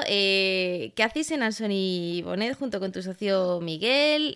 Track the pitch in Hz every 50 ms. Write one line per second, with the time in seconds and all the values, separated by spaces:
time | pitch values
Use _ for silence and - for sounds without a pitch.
0 | - - 202 202 196 196 196 196 190 190 190 185 185 180 180 170 117 - - -
1 | 220 226 - 302 311 - 320 285 233 220 208 - 220 208 196 190 190 185 180 175
2 | 170 170 175 175 165 175 180 190 220 240 269 - 277 247 208 190 190 190 180 180
3 | 180 190 185 - 208 196 196 190 185 180 175 170 170 165 160 156 196 240 262 285
4 | 294 302 302 302 302 294 -